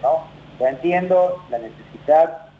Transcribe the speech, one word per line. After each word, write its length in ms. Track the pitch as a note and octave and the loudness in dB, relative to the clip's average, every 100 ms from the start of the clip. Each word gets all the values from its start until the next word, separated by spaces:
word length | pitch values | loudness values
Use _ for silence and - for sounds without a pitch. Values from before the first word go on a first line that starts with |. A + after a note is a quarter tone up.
¿no? 220 | - D#3+ - - - - | -2 -2 -4 -18 -20 -4
Yo 80 | C3 | -4
entiendo 760 | C#3 E3+ F3+ F3+ F3+ F3+ F3+ - | -2 -2 -2 2 2 2 -2 -8
la 80 | A#2 | -10
necesidad, 880 | A2+ - - - - D#3 E3 - - | -10 -18 -20 -8 2 4 4 -2 -18